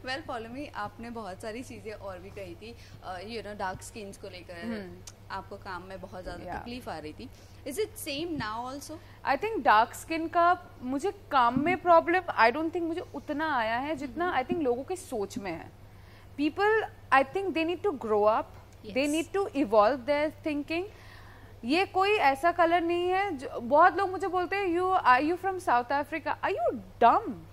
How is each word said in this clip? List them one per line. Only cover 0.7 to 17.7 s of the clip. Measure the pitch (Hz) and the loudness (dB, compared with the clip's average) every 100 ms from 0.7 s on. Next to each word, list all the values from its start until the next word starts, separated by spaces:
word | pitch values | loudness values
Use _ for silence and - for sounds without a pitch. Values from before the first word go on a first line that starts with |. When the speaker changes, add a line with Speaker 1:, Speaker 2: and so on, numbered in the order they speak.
| - | -8
Speaker 1:
आपने | 208 - 233 | -10 -10 -12
बहुत | 233 202 190 | -10 -10 -10
सारी | 226 220 | -10 -10
चीज़ें | 262 220 196 | -12 -14 -12
और | 208 196 180 | -12 -12 -12
भी | 190 | -14
कही | 202 185 170 | -14 -12 -12
थी, | 220 | -16
uh, | 233 - - - 185 202 | -16 -18 -16 -12 -12 -10
you | 233 196 | -10 -10
know, | 208 | -6
dark | 190 196 | -6 -6
skins | - 233 196 196 | -12 -14 -14 -14
को | 202 | -14
लेकर | 180 170 175 226 | -14 -14 -10 -8
Speaker 2:
हम्म। | 220 185 180 - - - | -8 -10 -14 -18 -20 -12
Speaker 1:
आपको | 196 190 202 | -12 -10 -14
काम | 202 180 | -10 -12
में | 185 190 | -12 -14
बहुत | 185 190 | -12 -12
ज़्यादा | 180 175 175 | -12 -12 -10
Speaker 2:
Yeah। | 151 | -10
Speaker 1:
तकलीफ | - 247 233 | -10 -12 -10
आ | 160 | -10
रही | 151 | -10
थी। | 151 220 - - - 269 | -12 -16 -18 -20 -14 -8
Is | 302 | -4
it | 427 - - | -6 -6 -8
same | 277 349 294 | -6 -4 -4
now | 214 220 247 | -4 -6 -8
also? | 277 - 311 - - - | -10 -12 -14 -16 -6 0
Speaker 2:
I | 269 | 0
think | 427 427 | 0 0
dark | 247 214 233 | 6 6 6
skin | - - 320 320 | -2 -6 -4 0
का | 349 339 359 - - | 4 4 4 -2 -12
मुझे | 247 277 381 - - | -6 -2 -2 -6 0
काम | 277 240 254 | 4 4 4
में | 311 370 | 2 2
प्रॉब्लम, | 359 330 330 359 | 6 6 6 0
I | 359 | 0
don't | - 226 262 320 | 4 4 4 -4
think | 359 | -2
मुझे | 330 330 - 277 | -4 -4 -8 -12
उतना | - 294 320 269 | -6 -4 -2 0
आया | 220 233 | 0 -2
है | 208 233 | -2 -6
जितना | 277 240 359 | -6 -2 0
Speaker 1:
Hmm। | 277 | 0
Speaker 2:
I | 247 | 0
think | 349 | 0
लोगों | 269 240 | 0 0
के | 269 370 | -4 -8
सोच | - 240 196 - | -6 -6 -4 -6
में | 196 | -8
है। | 165 - - - - - - - - | -8 -12 -18 -20 -20 -20 -20 -16 -2
People, | 294 339 403 440 - - - | -2 2 4 4 0 -10 4
I | 269 | 4
think | 277 381 392 | 4 -2 -2
they | 311 | 0
need | 330 | -2